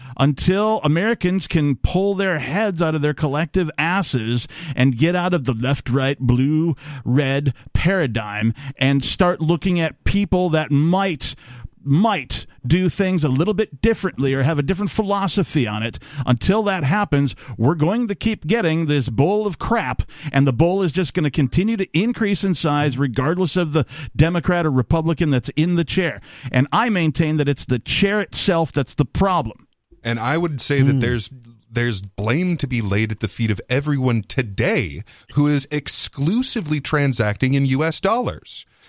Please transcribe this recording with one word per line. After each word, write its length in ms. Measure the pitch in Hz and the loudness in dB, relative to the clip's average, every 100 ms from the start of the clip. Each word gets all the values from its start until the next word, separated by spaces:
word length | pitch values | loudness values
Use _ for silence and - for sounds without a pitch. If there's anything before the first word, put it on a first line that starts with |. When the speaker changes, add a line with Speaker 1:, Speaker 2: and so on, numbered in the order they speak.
| 127 - | -10 0
Speaker 1:
Until 640 | 139 139 - 190 214 220 | 2 2 2 2 2 0
Americans 640 | 151 156 208 233 180 190 - | 0 0 0 0 0 -2 0
can 280 | 170 147 139 | 0 2 0
pull 360 | - 185 196 | 0 0 0
their 260 | 190 196 160 | 0 -2 -2
heads 420 | 127 170 220 170 | -2 -2 -2 0
out 120 | 165 | 0
of 60 | 156 | 0
their 140 | 147 | -2
collective 560 | 143 151 143 165 190 165 - | -2 -2 -2 -2 -2 -2 -2
asses 680 | 160 185 185 127 110 120 - - 170 143 | 0 0 0 -2 -2 -2 -4 -10 -6 2
and 180 | 147 | 2
get 220 | 117 165 180 | 4 2 2
out 160 | 180 | 0
of 120 | 175 | 0
the 100 | 131 | 0
left, 340 | 113 127 143 - | -2 -2 -2 0
right, 300 | 127 135 143 | 0 0 0
blue, 560 | 123 123 135 156 165 151 - 143 | 2 4 2 2 0 -2 -8 -10
red 520 | 120 127 139 139 143 - - | 0 0 2 0 -2 -4 -4
paradigm 800 | - 165 190 143 110 107 104 113 113 143 - | 0 2 2 0 -2 -6 -2 -2 -2 -8 -2
and 260 | 135 139 | 2 2
start 380 | 131 - 180 180 | 0 2 2 2
looking 400 | 160 170 196 175 | 0 0 0 0
at 240 | 160 - | 0 -2
people 460 | - 202 202 180 180 | 0 0 2 0 2
that 200 | 156 147 | 0 2
might, 640 | 143 156 185 196 156 - - - 123 - - | 2 4 2 0 -4 -8 -12 -18 -16 -16 -10
might 640 | 143 147 220 190 123 - - - 123 | 0 2 4 0 -4 -10 -10 -12 0
do 220 | 175 185 | 2 2
things 360 | - 190 185 | 0 0 0
a 40 | 147 | 0
little 240 | 131 180 | 2 0
bit 280 | 190 214 135 | 0 -4 0
differently 500 | 226 226 185 - 135 | 0 0 -2 -2 0
or 100 | 135 | 2
have 140 | 135 151 | 2 0
a 40 | |
different 280 | 143 185 202 | 0 -2 -2
philosophy 760 | - 202 202 190 - 180 156 110 | -2 0 0 0 0 0 0 -2
on 160 | 107 | -2
it. 160 | 113 - - 147 | -6 -8 -12 -6
Until 380 | 131 123 - 208 | 0 2 2 2
that 220 | 208 185 | 2 0
happens, 500 | 139 202 202 143 139 - - 107 | 0 0 2 0 0 -4 -12 0
we're 160 | 117 | 2
going 320 | 170 151 226 233 | 2 2 0 -2
to 60 | |
keep 320 | 196 226 214 151 | -2 -4 -4 -2
getting 400 | 226 180 160 160 | 0 2 0 0
this 240 | 147 113 | 0 0
bowl 360 | 113 156 208 208 | 0 2 2 -2
of 100 | 160 | -4
crap, 440 | - 233 135 113 - - 151 | -2 -2 0 -4 -6 -10 -2
and 140 | 139 139 | 2 2
the 60 | |
bowl 300 | 117 170 196 | 4 2 2
is 100 | 185 | 0
just 200 | 151 175 | -2 -2
gonna 180 | - 151 | -2 -2
continue 460 | 147 135 - 202 226 | 0 0 2 0 -2
to 120 | 190 | -2
increase 500 | 156 220 240 214 202 | 0 0 0 0 0
in 100 | 196 | 0
size 420 | 170 160 147 147 123 | 0 0 2 0 0
regardless 600 | 139 113 131 180 185 190 | -2 0 0 0 0 0
of 160 | 165 | 0
the 120 | 151 - - 143 - | 0 -2 -6 -6 2
Democrat 480 | 160 175 - 175 | 2 2 0 0
or 60 | 160 | 2
Republican 600 | 131 120 170 160 160 165 | 0 2 0 0 0 0
that's 200 | 131 - - | 0 0 0
in 180 | 165 | 2
the 100 | 175 | 2
chair. 360 | 156 - 170 104 - - 127 | 0 0 -2 -4 -14 -16 -2
And 160 | - 143 | 0 2
I 160 | 170 247 | 2 2
maintain 480 | 196 160 - 156 156 | 2 0 0 0 0
that 100 | 143 | 0
it's 160 | 143 - | -2 -2
the 140 | 123 | -4
chair 400 | - - 196 208 | -2 0 2 0
itself 500 | 190 - - 170 165 | -2 -2 0 0 0
that's 220 | - 131 | -2 -2
the 100 | - | 0
problem. 600 | 135 - 196 180 113 - _ _ _ - | -2 2 2 2 -2 -8 _ _ _ -10
Speaker 2:
And 160 | 117 117 | -4 -2
I 180 | 117 156 | 0 0
would 220 | 170 143 | 0 -2
say 180 | - 143 | 0 4
that 100 | 139 | 4
Speaker 3:
Hmm. 60 | 139 | 4
Speaker 2:
there's, 300 | 120 120 - 131 117 117 _ | 2 0 -4 -12 -20 -20 _
there's 300 | 113 120 104 | -2 -2 -2
blame 540 | 95 - 104 135 180 170 | -8 -4 -2 0 0 -2
to 80 | 131 | -2
be 140 | 123 | -2
laid 280 | 104 101 110 | 0 0 0
at 80 | 110 | -2
the 80 | 110 | -6
feet 220 | - 113 | -2 -2
of 100 | 101 - | -2 -2
everyone 520 | 127 147 143 127 117 | -2 0 0 2 0
today 800 | 101 - 117 98 131 214 92 71 - - - | 0 -4 -4 -2 0 0 -4 -8 -14 -20 -4
who 140 | - 147 | 0 2
is 180 | 147 - | 2 -2
exclusively 1080 | 151 - - - - 143 220 262 233 156 151 | -6 -4 -4 -6 -4 -2 0 -2 -4 -4 -4
transacting 760 | - 151 143 120 104 104 131 | -2 0 2 2 0 0 0
in 100 | 139 139 | 2 2
U 160 | 131 | 2
S 160 | 160 - | 0 0
dollars. 640 | 190 233 220 76 - - - _ | 0 0 -2 -6 -14 -18 -20 _